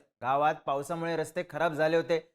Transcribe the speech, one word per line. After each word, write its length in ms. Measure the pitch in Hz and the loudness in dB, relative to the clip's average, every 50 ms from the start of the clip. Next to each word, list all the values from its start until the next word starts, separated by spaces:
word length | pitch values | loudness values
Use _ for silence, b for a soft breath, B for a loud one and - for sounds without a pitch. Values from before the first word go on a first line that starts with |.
| - _ _ _ | -8 _ _ _
गावात 320 | 117 127 139 139 147 156 160 156 - | -2 0 2 2 2 2 0 0 -2
पावसामुळे 500 | 151 139 139 143 - 170 165 165 170 165 | -4 -4 -2 -4 -4 -6 -4 -4 -2 -2
रस्ते 260 | 156 156 156 - 180 175 - | -2 -4 -4 -6 -6 -8 -6
खराब 240 | 151 151 160 175 151 | -2 0 0 0 2
झाले 220 | 143 156 160 165 | 2 2 4 4
होते. 360 | 165 165 165 170 160 - _ | 2 2 2 0 -2 -2 _